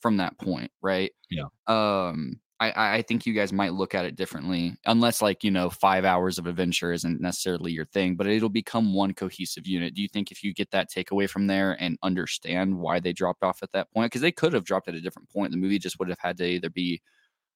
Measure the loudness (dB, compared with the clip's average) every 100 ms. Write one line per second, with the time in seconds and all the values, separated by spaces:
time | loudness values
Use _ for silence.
0 | 2 2 0 -2 -4 -4 -6 -4 0 0
1 | 0 -6 _ -8 -8 -8 0 2 2 2
2 | 0 -2 -6 -8 _ _ -2 2 2 2
3 | 0 -2 0 0 2 2 0 0 -2 0
4 | -2 -4 -6 -4 -2 0 0 -2 2 4
5 | 4 4 2 2 2 2 0 2 4 6
6 | 4 4 2 -2 -4 -2 0 0 -2 -2
7 | -2 -2 -2 -2 -2 -2 -2 -4 -2 0
8 | 0 2 2 2 2 0 -2 2 2 2
9 | 0 0 -6 -6 -8 -8 -4 -2 -2 -4
10 | -4 -4 -6 -6 -8 -4 -2 0 0 -4
11 | -2 0 0 0 2 2 2 0 -4 -2
12 | -2 -2 -4 -6 -4 -2 0 -2 0 0
13 | 0 0 -2 0 -2 -2 -4 -4 -2 0
14 | 0 0 0 2 2 2 0 -2 -2 -6
15 | -8 -10 -10 -4 -2 0 0 0 -2 -4
16 | -4 -4 -4 -2 -2 -2 -4 -4 -2 -4
17 | -8 _ _ _ _